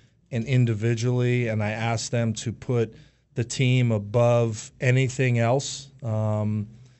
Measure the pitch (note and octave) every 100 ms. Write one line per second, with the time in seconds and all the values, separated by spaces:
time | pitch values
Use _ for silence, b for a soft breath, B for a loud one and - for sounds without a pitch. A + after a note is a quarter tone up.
0 | b b - A#2 A2+ B2+ A#2 G#2 A#2 A2+
1 | B2 B2 B2 B2 A#2+ G#2+ G#2+ A2 A#2 A2+
2 | - A#2+ A#2 A2 B2 G#2 - B2 A2 b
3 | b b b - A#2 - B2+ B2+ A#2+ G#2+
4 | G2+ A#2+ A#2+ A#2+ A#2 A2 - - B2+ B2+
5 | C3 B2+ B2+ A#2+ A#2 C3+ - - - -
6 | A2+ G#2+ G#2+ G#2+ G#2+ G#2+ G2+ b b